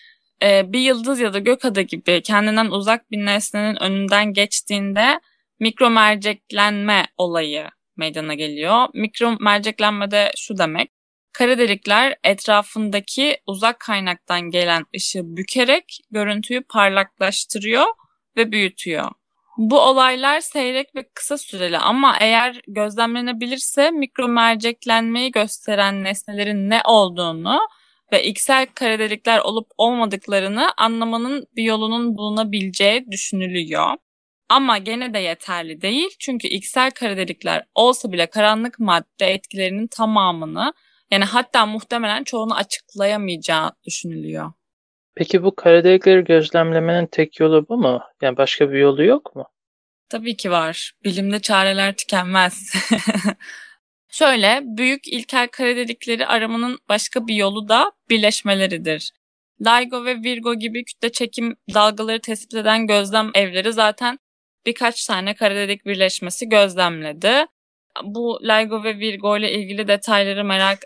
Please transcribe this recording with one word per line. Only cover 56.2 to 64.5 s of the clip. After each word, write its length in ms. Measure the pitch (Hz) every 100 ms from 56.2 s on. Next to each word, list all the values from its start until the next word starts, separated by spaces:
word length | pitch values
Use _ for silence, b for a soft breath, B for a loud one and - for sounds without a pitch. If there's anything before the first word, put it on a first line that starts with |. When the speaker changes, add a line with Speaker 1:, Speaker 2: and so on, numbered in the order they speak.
| -
Speaker 1:
aramanın 520 | 233 220 226 247 254 -
başka 380 | 208 - 254 226
bir 80 | 214
yolu 340 | 196 208 208
da 220 | 226 392 - _
birleşmeleridir. 1000 | 226 214 220 208 196 190 170 165 151 - - _ _ _ _
ligo 440 | 220 240 247 247 247
ve 100 | 247
Virgo 400 | 233 240 233 233
gibi 300 | 226 226 247
kütle 260 | - 233
çekim 440 | - 240 - 233 - -
dalgaları 480 | 214 214 208 220 220
tespit 320 | 226 220 -
eden 340 | 226 214 220 220
gözlem 440 | 208 196 220 220
evleri 400 | 202 196 180 208
zaten 460 | 226 214 208 240 269 _ _ _